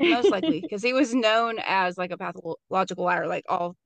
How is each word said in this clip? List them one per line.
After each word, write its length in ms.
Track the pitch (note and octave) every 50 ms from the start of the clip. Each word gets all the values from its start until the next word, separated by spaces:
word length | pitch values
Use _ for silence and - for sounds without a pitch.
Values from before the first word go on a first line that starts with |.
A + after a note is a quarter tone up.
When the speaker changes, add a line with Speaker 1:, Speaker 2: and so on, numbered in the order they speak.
| D4
Speaker 1:
Most 280 | F4 E4 B3 B3 G4
likely, 340 | D#4+ C#4+ D#4+ D#4+ C4 D#3+ C4+
Speaker 2:
<laughs> 60 | D4+
Speaker 1:
'cause 120 | G#3 G3+ G#3+
he 100 | B3 B3+
was 200 | C4 D4 A3+ A#3
known 440 | C4 A3+ G#3+ A3 A3+ A#3 A#3 A3+ A3
as, 400 | - - F#3+ F#3+ F#3 F3+ F3+ -
like, 120 | F3+ F#3
a 60 | F3
pathological 880 | - F#3+ F3 F3 F#3 F3 E3 D#3+ - _ _ F#3+ F#3+ F#3+ F#3 F#3 F3 F3+
liar, 220 | F3 F3 E3+ D#3+
like, 180 | E3 F3+ F3 - -
all 280 | - F3+ F3 F3 F#3 - _